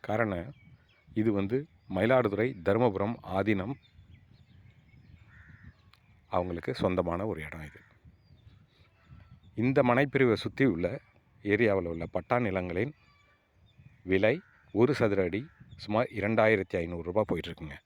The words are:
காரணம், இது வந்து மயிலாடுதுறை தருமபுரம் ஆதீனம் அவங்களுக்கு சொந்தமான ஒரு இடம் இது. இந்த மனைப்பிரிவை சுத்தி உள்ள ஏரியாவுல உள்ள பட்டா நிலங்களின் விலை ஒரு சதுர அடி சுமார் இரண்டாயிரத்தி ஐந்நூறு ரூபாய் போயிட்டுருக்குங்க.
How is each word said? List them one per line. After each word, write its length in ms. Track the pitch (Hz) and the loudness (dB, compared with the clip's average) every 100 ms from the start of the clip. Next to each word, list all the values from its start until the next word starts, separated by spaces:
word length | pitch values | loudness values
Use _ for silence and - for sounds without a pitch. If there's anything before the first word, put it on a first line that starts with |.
காரணம், 540 | - 107 110 90 78 - - - _ _ _ - | -4 -2 -2 -2 -8 -16 -20 -20 _ _ _ -2
இது 120 | 110 | 0
வந்து 360 | 101 98 127 147 _ _ 95 | 0 0 -4 -6 _ _ 0
மயிலாடுதுறை 500 | 110 131 113 98 120 113 | 2 4 2 0 -2 -2
தருமபுரம் 500 | 85 104 123 95 101 117 - 92 | 0 2 2 0 -4 -4 -6 -2
ஆதீனம் 360 | 101 101 92 139 _ - - - _ - - - - _ _ - - - - - - - - - _ _ _ _ _ | 0 0 -2 -10 _ -20 -20 -20 _ -20 -20 -20 -20 _ _ -20 -20 -20 -20 -20 -20 -20 -20 -20 _ _ _ _ _
அவங்களுக்கு 460 | 92 90 85 - | -4 -4 -6 -8
சொந்தமான 520 | - 98 92 87 85 107 | -2 0 0 -2 -4 -4
ஒரு 140 | 80 | -6
இடம் 240 | 76 80 76 | -10 -12 -16
இது. 120 | - _ _ - _ _ - - - _ _ _ _ _ - - - - | -18 _ _ -20 _ _ -20 -20 -20 _ _ _ _ _ -20 -20 -20 -16
இந்த 280 | - 120 139 | -2 0 2
மனைப்பிரிவை 540 | 123 120 143 135 131 104 | 4 4 2 2 2 2
சுத்தி 280 | 110 - | -2 0
உள்ள 360 | 135 82 87 135 _ _ _ _ | 2 2 -2 -4 _ _ _ _
ஏரியாவுல 500 | 104 104 117 98 85 | 0 2 4 2 -2
உள்ள 120 | 82 85 | -6 -6
பட்டா 320 | - 92 123 | -6 0 0
நிலங்களின் 540 | 113 95 90 87 127 - _ _ _ _ _ _ _ _ - _ | 2 -2 -2 -2 -4 -6 _ _ _ _ _ _ _ _ -20 _
விலை 380 | 92 92 107 151 - _ _ | 0 2 2 0 -6 _ _
ஒரு 220 | 95 127 | 2 2
சதுர 280 | 139 117 98 | 4 2 2
அடி 240 | 90 95 147 _ - - | 0 -2 -8 _ -20 -18
சுமார் 300 | - 104 123 107 | -2 -2 -2 -2
இரண்டாயிரத்தி 560 | 98 113 110 107 95 95 | 0 4 4 4 2 -4
ஐந்நூறு 200 | 85 85 | -4 -6
ரூபாய் 280 | 82 92 104 | -4 -2 0
போயிட்டுருக்குங்க. 480 | 87 85 85 78 71 | -2 -6 -12 -14 -14